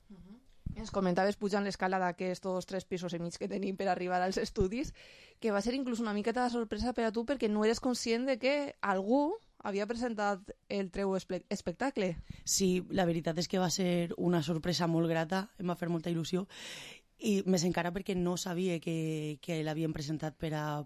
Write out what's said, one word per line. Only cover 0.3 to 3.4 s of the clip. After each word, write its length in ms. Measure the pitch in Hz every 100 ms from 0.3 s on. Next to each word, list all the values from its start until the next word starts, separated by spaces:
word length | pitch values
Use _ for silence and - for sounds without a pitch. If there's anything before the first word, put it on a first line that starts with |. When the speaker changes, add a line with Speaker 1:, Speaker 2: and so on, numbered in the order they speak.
| 233 - - - -
Speaker 1:
Ens 140 | 220
comentaves 400 | 202 185 175 196
pujant 300 | 202 202 202
l'escala 340 | 202 - 185 190
d'aquests 680 | 180 175 185 180 190 185 170
tres 180 | 190
pisos 280 | - 180 175
i 40 | 170
mig 160 | 170
que 140 | -